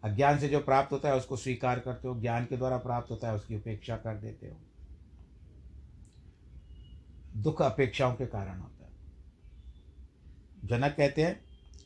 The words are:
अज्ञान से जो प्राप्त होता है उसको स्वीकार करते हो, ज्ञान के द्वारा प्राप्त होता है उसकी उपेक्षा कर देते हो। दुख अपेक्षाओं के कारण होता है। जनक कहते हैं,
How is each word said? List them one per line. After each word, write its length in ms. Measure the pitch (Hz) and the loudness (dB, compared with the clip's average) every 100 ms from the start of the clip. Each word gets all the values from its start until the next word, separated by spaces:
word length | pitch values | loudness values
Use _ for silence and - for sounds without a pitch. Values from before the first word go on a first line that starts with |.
अज्ञान 360 | 107 104 139 147 | -2 6 6 6
से 100 | 143 | 4
जो 100 | 143 | 2
प्राप्त 320 | 139 135 135 | 6 4 4
होता 180 | 139 147 | 2 2
है 60 | 131 | 2
उसको 220 | - 127 | 0 -4
स्वीकार 420 | 131 123 127 123 | -4 0 0 0
करते 280 | 127 120 127 | -4 -6 -6
हो, 140 | 120 | -2
ज्ञान 240 | 117 120 120 | 0 0 -2
के 120 | 123 | -2
द्वारा 200 | 127 127 | 0 0
प्राप्त 340 | 123 120 - | -2 -4 -4
होता 160 | 113 117 | -6 -2
है 80 | 104 | -4
उसकी 200 | - 104 | -4 -8
उपेक्षा 420 | 113 104 - 113 | -6 -8 -6 -6
कर 180 | 113 104 | -6 -6
देते 320 | 107 - - | -8 -12 -14
हो। 140 | - - - - - - - - - - - - - - - - - - - - - - - - - - - - 104 | -16 -20 -20 -18 -18 -20 -20 -20 -20 -20 -20 -20 -20 -20 -20 -20 -20 -20 -20 -20 -20 -18 -18 -18 -18 -18 -20 -10 -2
दुख 240 | 151 151 | 0 2
अपेक्षाओं 540 | 139 143 123 - 127 117 | 2 4 0 2 2 2
के 100 | 123 | -4
कारण 340 | 104 95 92 | -4 -6 -8
होता 140 | - | -12
है। 0 | - - - - - - - - - - - - - - _ - - - - 101 | -16 -20 -20 -20 -20 -20 -20 -20 -20 -20 -20 -20 -20 -20 _ -20 -20 -20 -10 -2
जनक 300 | 120 143 147 | 2 2 4
कहते 260 | 143 151 | 2 4
हैं, 180 | 170 202 - - - - | 2 0 -12 -20 -20 -20